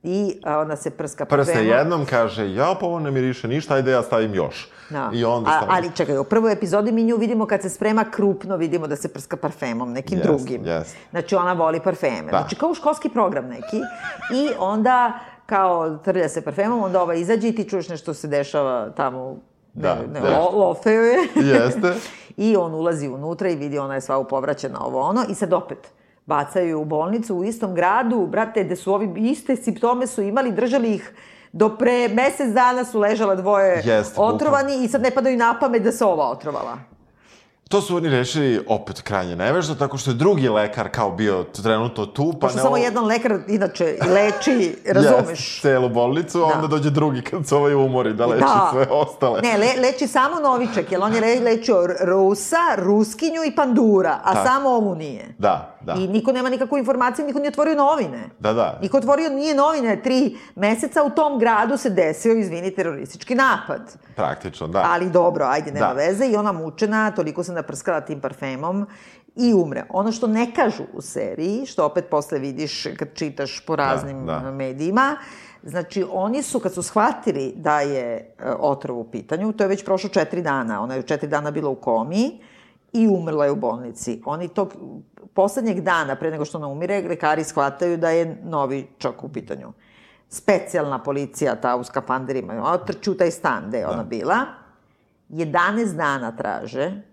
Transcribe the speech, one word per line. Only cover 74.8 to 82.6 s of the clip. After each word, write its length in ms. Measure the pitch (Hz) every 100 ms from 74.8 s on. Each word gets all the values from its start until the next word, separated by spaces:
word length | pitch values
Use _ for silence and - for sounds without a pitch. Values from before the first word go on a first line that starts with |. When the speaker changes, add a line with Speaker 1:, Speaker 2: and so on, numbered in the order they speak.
| 160 208 269 294 - - - -
Speaker 1:
znači, 420 | - 175 165 202 185
oni 320 | 185 196 262
su, 180 | 277 254
kad 140 | -
su 80 | -
shvatili 720 | 170 214 269 - - 139 135
da 260 | - 156 147
je, 220 | 143 135 120 113 - -
e, 140 | -
otrov 460 | 127 147 143 - 123
u 60 | 113
pitanju, 460 | 117 - 160 214
to 120 | 214
je 40 | 196
već 160 | 190
prošlo 240 | - 190 196
četiri 320 | - 156 -
dana, 400 | 165 139 113 104
ona 120 | 117
je 80 | 131
četiri 240 | 123 151 147
dana 220 | 147 147
bila 200 | 147 147
u 40 | 131
komi 640 | - 113 123 185 262 339 - -